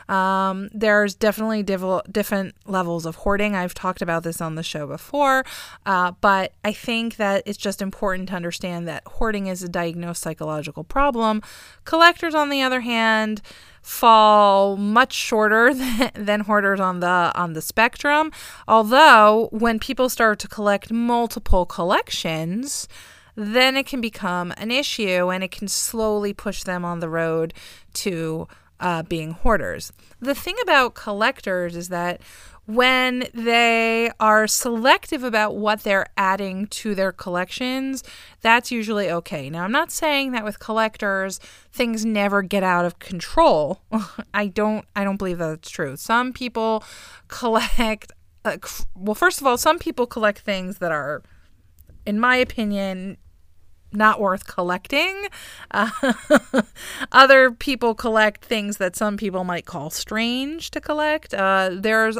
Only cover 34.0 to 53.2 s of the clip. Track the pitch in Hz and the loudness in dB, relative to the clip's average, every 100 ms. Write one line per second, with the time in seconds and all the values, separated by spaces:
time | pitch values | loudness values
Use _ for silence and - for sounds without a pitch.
34 | 233 - 214 214 214 - 247 233 247 349 | -2 0 4 4 4 0 -2 2 4 4
35 | - 302 247 220 214 202 208 214 214 196 | 2 -6 -2 0 -2 -2 -2 -2 0 0
36 | - - 190 196 196 190 208 - 220 196 | 0 -2 0 0 -2 -6 -8 -8 -4 -2
37 | 190 - - 180 180 - 254 262 269 262 | -2 -2 -4 -4 -4 -6 -4 -4 -4 -8
38 | - - - - 226 233 233 240 220 208 | -12 -20 -20 -4 2 2 2 -4 -2 -2
39 | 185 170 - 165 135 165 185 269 330 - | -2 -4 -6 -10 -8 -6 -2 -2 -2 -4
40 | 320 285 269 247 214 202 - 220 220 - | -2 0 -2 -4 -6 -8 -6 -2 -2 -2
41 | 208 190 190 185 - - _ - 240 226 | -4 -2 -4 -8 -16 -20 _ -4 -4 -2
42 | 220 214 202 202 185 202 185 175 175 - | -2 0 2 0 0 0 2 2 0 -4
43 | - 175 - - 330 175 147 190 - 220 | -12 -12 -2 2 4 4 0 -6 -6 -6
44 | 190 - - 202 208 196 214 214 - 208 | -6 -12 -6 -4 -2 -2 -2 -2 -6 -4
45 | 196 196 190 175 160 156 - - 147 143 | -4 -2 -4 -4 -6 -6 -10 -8 -6 -6
46 | - 226 254 240 247 226 220 220 - - | -2 0 0 -4 -6 -4 -2 -2 -6 -18
47 | - - - - 247 220 233 - 226 214 | -20 -20 -18 -6 0 2 4 4 4 -2
48 | - - _ _ 220 170 - - - 185 | -8 -20 _ _ -6 -6 -8 -6 -4 -4
49 | 196 214 349 359 277 247 320 330 - - | -4 0 0 2 0 2 2 0 -2 -4
50 | 240 240 214 208 - 190 185 196 175 156 | -4 0 0 0 -6 -6 -8 -6 -4 -4
51 | 139 147 - - - _ _ - - - | -4 -8 -12 -20 -20 _ _ -20 -20 -12
52 | - 208 247 254 247 - 214 202 196 185 | -6 0 2 2 2 -2 -4 -4 -4 -6
53 | 190 - | -10 -14